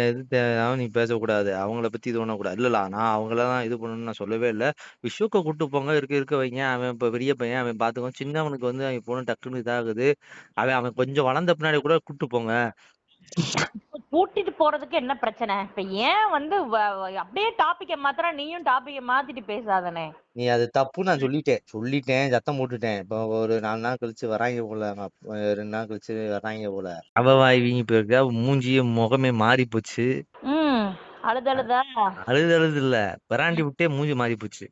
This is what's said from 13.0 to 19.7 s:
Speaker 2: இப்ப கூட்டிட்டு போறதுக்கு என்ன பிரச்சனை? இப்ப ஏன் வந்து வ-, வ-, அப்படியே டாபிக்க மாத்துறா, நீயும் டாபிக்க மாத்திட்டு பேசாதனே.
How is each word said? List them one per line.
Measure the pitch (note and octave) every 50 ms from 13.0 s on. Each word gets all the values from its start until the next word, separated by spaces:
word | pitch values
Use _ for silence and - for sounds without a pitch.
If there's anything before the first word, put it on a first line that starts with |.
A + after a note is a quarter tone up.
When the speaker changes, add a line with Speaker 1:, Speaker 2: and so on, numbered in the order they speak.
| _ _ _ _ _ - - E3+ D#3 C3 - - - - -
Speaker 2:
இப்ப | G#3+ - _ - D4 -
கூட்டிட்டு | _ - E4 G4 F#4+ - G#4 F#4+ F#4+ -
போறதுக்கு | - D#4+ D4+ D4 D4 D4 - E4
என்ன | D#4+ B3 B3+ C4+
பிரச்சனை? | - - A3+ G#3+ - A#3 G#3 G3 G3+ G3
இப்ப | G3 - G#3 F#3+ F#3+ F#3+ G3+
ஏன் | A#3 D4 F4+ G#4 A4 G#4
வந்து | E4+ C#4+ C#4+ D#4 G4 G4+ E4
வ-, | A#3+ A3 A3 G#3 G#3 G3
வ-, | F#3+ F#3+ F#3 F#3+ F#3+
அப்படியே | F3+ F#3 A3+ F#4+ G#4+ A#4 A4+
டாபிக்க | - D#4+ D#4+ F4 - G4 - D#4+ D4
மாத்துறா, | C#4 C#4 C#4 E4 E4 E4+ D#4+
நீயும் | C#4+ C#4+ D#4 E4+ F4 D4+ C4+
டாபிக்க | B3+ C4+ B3 C#4+ C#4+ C4+ B3 B3
மாத்திட்டு | B3 C4+ C#4 C4 C4 B3+ G#3 G3
பேசாதனே. | G#3 A3 A#3 G#3+